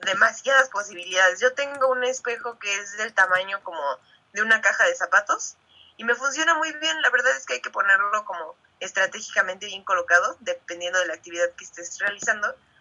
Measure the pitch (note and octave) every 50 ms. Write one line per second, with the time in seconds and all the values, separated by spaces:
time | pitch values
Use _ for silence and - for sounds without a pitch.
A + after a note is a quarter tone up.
0 | - G3 F#3+ - A3 - - - - B3+ C4+ C4+ C4 - - G3+ G3+ G3+ F3 F3
1 | F3 F#3 F#3 F#3 F#3+ F3+ F3 - A#3+ B3+ B3+ C#4+ C#4 C#4 C#4+ C#4 C4 C4 B3+ B3
2 | B3 B3+ B3+ - - B3 A#3 A#3 A#3 A#3+ A#3 - - G3+ G3+ G3+ G3+ G3+ G#3 G#3+
3 | G#3+ A3+ - G3 F#3+ F#3 F#3 F#3 F#3+ G3 G3 G3+ - F#3 E3+ D#3 C#3+ C#3 B2+ -
4 | _ _ _ _ _ _ - G3+ A3 A3 A3 A3 G#3+ G3+ G3+ - G#3 F3 F3 -
5 | F3+ - F#3 G3+ G3+ - - - - - - _ _ _ _ _ _ _ _ -
6 | A3 A#3+ A#3+ B3 C4 C#4 C4+ D4+ D#4+ E4+ E4 D#4 D#4+ D#4 D4+ D4+ D#4 D#4+ D#4+ D#4
7 | C#4+ B3+ B3+ B3 B3 C4 C4+ C4+ - - B3+ B3 - - - G#3 G3+ G3 G3 F#3+
8 | G3+ G3+ G#3 G#3+ G#3 G3+ F#3 E3+ D#3+ D#3+ - _ _ _ _ _ F3+ F#3+ - G3
9 | F#3+ F#3 - A3 - - - G#3 F#3+ F#3 F#3 F#3+ G#3 G3+ G3 G3 G3 G3 F#3+ F3
10 | F3 F3 F3 F3+ G3+ G#3+ - - A3+ F3 F3 - _ - F3 F3 F3+ F3+ F3+ F#3
11 | F3+ E3+ D#3+ E3+ - F3 E3+ E3+ F3 F3 - - F3+ - - E3+ E3+ - - -
12 | F#3+ G3+ G3+ G3 - A#3 G#3+ A3 G#3 A#3 C4 - _ _ _ _